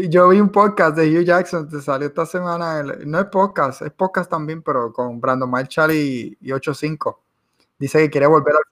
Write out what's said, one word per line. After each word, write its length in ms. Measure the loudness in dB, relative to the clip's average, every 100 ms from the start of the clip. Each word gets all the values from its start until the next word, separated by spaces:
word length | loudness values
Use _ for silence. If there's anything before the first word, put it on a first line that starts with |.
| 2
yo 200 | 4 6
vi 100 | 6
un 100 | 4
podcast 460 | 4 2 4 0 2
de 100 | 2
Hugh 140 | 2 4
Jackson, 440 | 2 2 -6 -6
te 100 | -10
salió 260 | -4 -4 -4
esta 180 | -4 -4
semana, 540 | -4 -4 -4 -4 -6
el, 300 | -6 -8 -6
no 100 | -4
es 60 | -2
podcast, 560 | 0 0 0 -4 -4
es 100 | -12
podcast 380 | -4 -2 -2 -4
también, 320 | -6 -6 -8
pero 300 | -4 -4 -4
con 280 | -6 -8 -4
Brandon 280 | -4 -2 -2
Marshall 420 | -4 -4 0 0
y, 460 | 2 -2 -4 -10 -12
y 100 | -8
ocho 220 | -6 -6
cinco. 480 | -6 -6 -6 -8 -10 _ _ _ _ _ -10
Dice 220 | -2 2
que 100 | 2
quiere 180 | 2 4
volver 260 | 4 4 0
al 60 | 0